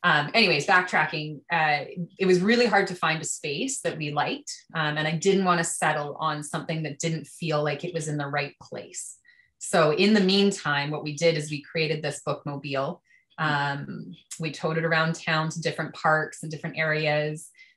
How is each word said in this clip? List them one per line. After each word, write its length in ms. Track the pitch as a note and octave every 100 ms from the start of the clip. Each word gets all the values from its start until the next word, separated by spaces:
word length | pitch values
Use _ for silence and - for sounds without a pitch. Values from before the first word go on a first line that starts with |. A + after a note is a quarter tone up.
Um, 260 | F3 D3+ D3
anyways, 320 | A#3 A3 D3+ -
backtracking, 720 | F#3 F3+ E3 D#3+ D#3 D3+ C#3+ -
uh, 340 | E3 D#3 D3 - F3+ E3+ -
it 80 | F#3+
was 140 | F3+
really 260 | G3 A#3+ A#3+
hard 200 | G3 F#3+
to 60 |
find 260 | F3+ D#3+ D#3+
a 20 |
space 560 | D#3 - D3+ C#3+ C4 -
that 160 | E3+ D#3+
we 140 | D3
liked. 420 | D3 D3 C#4+ - - _
Um, 240 | E3 D3+ D3+
and 100 | D#3
I 40 | D#3+
didn't 300 | G3 G3 F#3
wanna 180 | E3+
settle 500 | E3 - D#3+ D3+ D3 -
on 220 | D#3 D3+
something 400 | D3 D#3+ D3 D#3+
that 140 | D#3 C#3+
didn't 280 | E3 D#3+ -
feel 380 | - D#3+ D3+
like 200 | D3 C#3
it 100 | E3+
was 120 | E3 D3+
in 120 | D3
the 80 | C#3
right 280 | C#3+ C#3 -
place. 540 | - - - - - - _ _ _ -
So 340 | - F3+ D#3
in 220 | D3+ G3+
the 60 | G#3+
meantime, 720 | F#3 G3 G3+ G3 D3+ C#3+ C#3+
what 140 | D3+
we 120 | D3+ D3
did 200 | E3 D#3
is 140 | D3+
we 120 | D3
created 400 | - E3 D#3 D3+
this 180 | D3 C#3+ -
bookmobile. 720 | C#3 D3 C#3+ D3 C3+ C#3 E3+ _ _ _ -
Um, 720 | D#3 C#3+ C#3+ C#3+ C#3 - - E3+ - -
we 140 | D#3+
towed 260 | - D#3+ D#3+
it 60 |
around 300 | E3 D#3+ D#3+ E3
town 320 | - D#3+ D#3+
to 120 | E3
different 340 | E3 D3 D3+
parks 480 | - D#3+ D#3 D3+ -
and 100 | D#3+
different 260 | D3+ D#3+ D#3
areas. 720 | D#3 D#3 D#3 D3+ D3+ D#3 - _ -